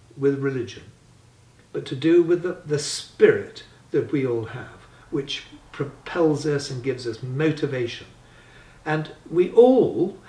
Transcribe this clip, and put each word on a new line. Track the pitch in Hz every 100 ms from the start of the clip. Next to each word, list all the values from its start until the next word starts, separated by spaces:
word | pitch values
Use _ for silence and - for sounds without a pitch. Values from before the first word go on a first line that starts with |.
| - -
with | 139 135
religion, | 135 131 104 - - - _ _ _ _ _ _ _
but | 147 -
to | 131
do | 160 175
with | 165 170
the, | 180 - 147
the | 147
spirit | - - - - 214 101 98 - - - -
that | 147 113
we | 147 131
all | 117 110
have, | 123 104 - - - -
which | 107 - - - - -
propels | - 135 - - 180 156 143 151
us | 143 -
and | 127
gives | 131 123 120
us | 107
motivation. | 127 135 156 143 139 127 117 - - - - - - - - - 156
And | 156 151 - -
we | 170 190
all | 226 247 262 160 107 196 -